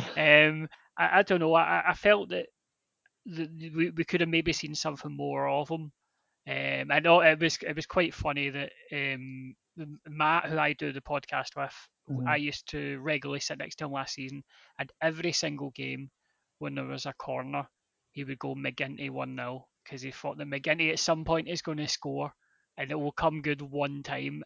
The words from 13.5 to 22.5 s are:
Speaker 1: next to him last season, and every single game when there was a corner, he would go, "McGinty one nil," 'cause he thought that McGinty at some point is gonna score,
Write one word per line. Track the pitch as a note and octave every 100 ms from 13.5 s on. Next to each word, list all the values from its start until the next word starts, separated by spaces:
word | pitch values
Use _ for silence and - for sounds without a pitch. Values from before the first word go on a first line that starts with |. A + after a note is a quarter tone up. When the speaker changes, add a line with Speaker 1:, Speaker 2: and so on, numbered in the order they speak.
| C#3+
Speaker 1:
next | D3 -
to |
him | D3+
last | C#3 C3+
season, | - C3 C#3+ - - - -
and | C#3+ -
every | D#3+ D#3+ E3+
single | - D#3 C#3+ C#3
game | C3 C3 C3 C#3 _ _ _ _ -
when | D3
there | C#3
was | C3 C3+ C#3+
a |
corner, | - - C3 C3 C#3+ C#3 _ _ _ _
he | -
would | C3+ C3+
go, | C#3 C3+
"McGinty | C#3 B2 C3+ C#3 C#3
one | C3 C3 C3
nil," | B2 C3 - _ -
'cause | C3+
he | C3
thought | - D3 D3
that | C#3+
McGinty | C#3 C#3 D#3+ D#3+
at | D#3+
some | - D#3+
point | D#3+ D#3+ D#3
is | F3
gonna | - D3+ D3+
score, | - D3 C#3 C#3+ - _